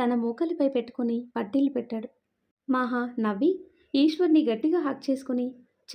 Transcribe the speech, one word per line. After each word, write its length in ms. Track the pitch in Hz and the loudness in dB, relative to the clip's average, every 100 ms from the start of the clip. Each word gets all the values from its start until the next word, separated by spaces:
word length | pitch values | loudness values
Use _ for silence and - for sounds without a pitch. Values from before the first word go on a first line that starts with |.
తన 120 | 240 247 | 0 2
మోకాలిపై 540 | 233 233 330 330 277 | 0 -2 -2 0 0
పెట్టుకుని 640 | 262 240 - 240 233 240 - | 0 -4 -4 -2 -2 -4 -6
పట్టీలు 320 | 208 277 277 | -2 0 2
పెట్టాడు. 380 | 262 226 226 233 _ _ _ _ _ - | 0 -4 -6 -8 _ _ _ _ _ -2
మహా 380 | 254 247 247 247 240 | -2 0 -2 -4 -2
నవ్వి 460 | 220 196 294 381 - _ _ 277 | -2 2 0 0 -6 _ _ 2
ఈశ్వర్ని 500 | 302 311 359 320 233 | 2 2 4 4 4
గట్టిగా 340 | 220 311 349 | 0 0 0
హగ్ 320 | 294 262 - | 0 -2 -2
చేసుకుని 440 | 262 - 247 247 254 _ _ - | -4 -2 -4 -4 -8 _ _ -2